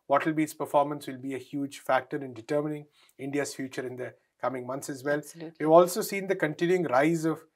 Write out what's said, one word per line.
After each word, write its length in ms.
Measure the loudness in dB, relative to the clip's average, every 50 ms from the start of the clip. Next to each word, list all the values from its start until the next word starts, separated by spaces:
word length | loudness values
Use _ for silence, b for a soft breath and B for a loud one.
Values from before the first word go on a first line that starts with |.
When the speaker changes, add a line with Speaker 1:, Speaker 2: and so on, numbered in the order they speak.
| b
Speaker 1:
what 180 | _ 0 2 2
will 80 | 0 0
be 120 | 0 -2
its 100 | -2 -2
performance, 540 | -8 -8 0 2 2 2 2 -2 -8 -10 -12
will 100 | -12 -10
be 160 | -10 -8 -8
a 40 | -8
huge 420 | -10 -8 -8 -6 -6 -6 -8 -12
factor 360 | -4 0 0 0 0 -2 -8
in 160 | -8 -8 -8 -12
determining 540 | -14 -8 -2 -2 -2 -2 -2 -6 -8 -10 _ b b b b b -12
India's 340 | -10 -4 -2 -2 -4 -4 -4
future 340 | -8 -10 -8 -6 -8 -8
in 100 | -8 -8
the 180 | -8 -10 -12 -12 _ _ _ _ _
coming 240 | -4 -4 -4 -4 -6
months 220 | -6 -8 -8 -6 -8
as 140 | -10 -6 -2
well. 140 | 0 -2 -2
Speaker 2:
Absolutely. 340 | -2 -8 -14 -14 -14 -16 -8 _
Speaker 1:
We've 120 | 4 8
also 320 | 10 10 10 8 4 -2 -4
seen 260 | -2 -4 -4 -2 -2
the 80 | 0
continuing 480 | 0 0 0 0 0 2 2 2 2 2
rise 400 | 2 4 4 4 4 2 2 0
of 200 | -2 -2 -2 -8 _ _